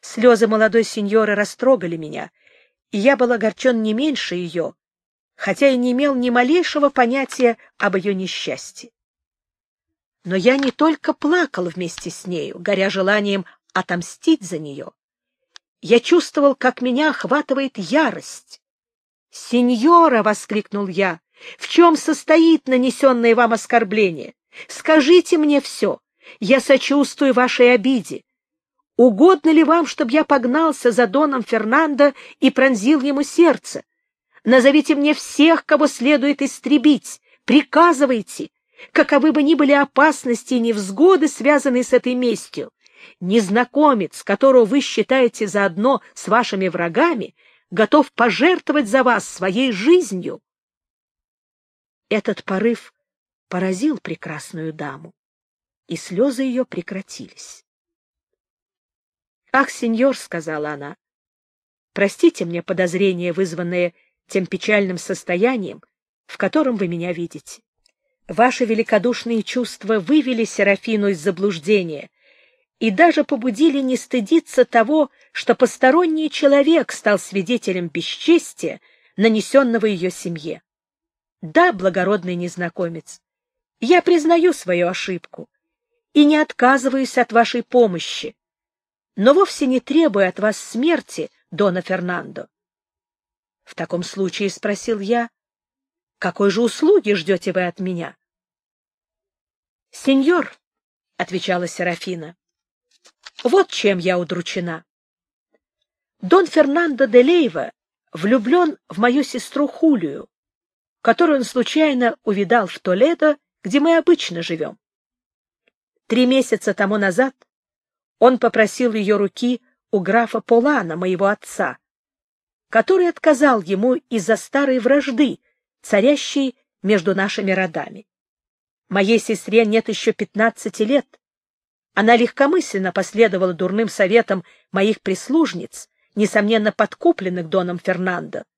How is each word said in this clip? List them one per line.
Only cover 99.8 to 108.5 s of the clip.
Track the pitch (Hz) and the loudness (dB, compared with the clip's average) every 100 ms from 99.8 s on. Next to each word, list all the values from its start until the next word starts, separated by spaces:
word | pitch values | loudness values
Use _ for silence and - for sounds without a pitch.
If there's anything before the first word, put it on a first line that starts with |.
| _ | _
Сеньор, — | - - 269 269 349 - _ _ _ _ _ _ _ | -6 0 2 2 0 -2 _ _ _ _ _ _ _
отвечала | 180 180 185 180 175 | -8 -8 -4 -4 -4
Серафина, — | - 180 170 - 175 156 175 _ _ _ _ _ _ _ _ - - | -6 -6 -6 -10 -12 -14 -20 _ _ _ _ _ _ _ _ -20 -6
вот | 240 370 370 | 0 2 0
чем | - 202 185 | -2 -2 -2
я | 170 180 | -2 -4
удручена. | 170 175 170 190 175 165 _ _ _ _ _ _ _ _ _ _ _ _ _ _ | -4 -8 -8 -8 -8 -10 _ _ _ _ _ _ _ _ _ _ _ _ _ _
Дон | 185 359 349 | 2 2 4
Фернандо | 320 285 294 339 247 269 | 2 2 2 -2 0 4
де | 240 | 6
Лейва | 254 349 262 160 127 _ _ _ _ | 6 4 2 -2 -10 _ _ _ _
влюблен | - 185 254 208 | -6 0 0 2